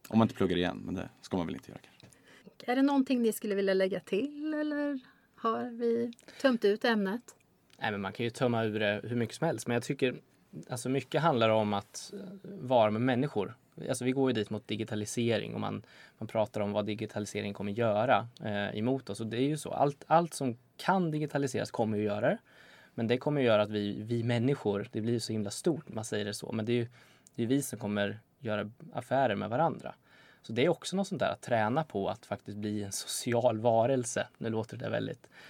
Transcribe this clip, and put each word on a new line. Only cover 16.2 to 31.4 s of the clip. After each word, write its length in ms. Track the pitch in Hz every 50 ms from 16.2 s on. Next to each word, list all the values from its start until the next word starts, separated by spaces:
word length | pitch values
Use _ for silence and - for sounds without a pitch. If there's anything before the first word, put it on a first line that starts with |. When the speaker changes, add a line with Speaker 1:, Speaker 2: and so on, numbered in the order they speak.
| 113 104
Speaker 3:
pratar 340 | - 113 107 - - 110
om 100 | 104 101
vad 140 | 104 107 107
digitalisering 680 | 104 107 107 113 104 - 110 104 - - 104 104 104 101
kommer 180 | - 98 104
göra, 560 | 101 113 117 113 104 104 113 131 123 101 113 120 - - 104
eh, 340 | 107 104 101 101 101 - 107
emot 320 | 107 123 135 135 135 -
oss. 100 | 98 -
Och 80 | 117 110
det 100 | 117 117
är 100 | 131 143
ju 100 | 151 147
så, 140 | - -
allt, 320 | - - 135 147 143 - - -
allt 260 | 151 165 170 160 -
som 240 | - 139 127 117 - _ _ _ -
kan 340 | - - 185 196 180 165
digitaliseras 600 | 156 151 151 147 - 143 143 131 - 110 110 -
kommer 260 | - - 117 107 110 104
ju 60 | 107
göra 260 | 104 104 107 110 139
det. 80 | 196 - _ _ - - - - - - - - -
Men 120 | - 117 110
det 100 | 120 131
kommer 240 | - 151 147 143
ju 60 | 131 120
göra 140 | 110 104
att 80 | 104 101
vi, 320 | 107 107 104 101 101 - 107
vi 200 | 110 120 117 113
människor, 640 | 117 120 120 117 127 147 - - 107 101 101 104 -
det 100 | - 113
blir 180 | 107 117 120 117
så 120 | - - 110
himla 160 | 110 104 98
stort, 400 | - - - 185 156 156 - -
man 160 | - 113 107
säger 200 | - - 104 104
det 80 | 104 104
så, 180 | - - -
men 140 | - 113 107
det 60 | 107
är 40 | 117 120
ju, 100 | 117 120 - - - - - _ _ - -
det 80 | - 117
är 40 | 110
vi 140 | 131 143
som 180 | 139 - - 117
kommer 400 | - 104 104 104 101 101 104 110 - _ _ _
göra 320 | - 113 107 104 101 104 113 - - 156 -
affärer 420 | - 117 - 127 135 139 120 101
med 140 | 101 101 101
varandra. 460 | 113 131 160 160 - - - - - _ _ _ - - - - - _
Så 120 | - - 113
det 120 | 113 131
är 40 | 175
också 260 | 165 - - - -
något 120 | 190 196 -
sånt 120 | 190 135
där 120 | 101 -
att 100 | - -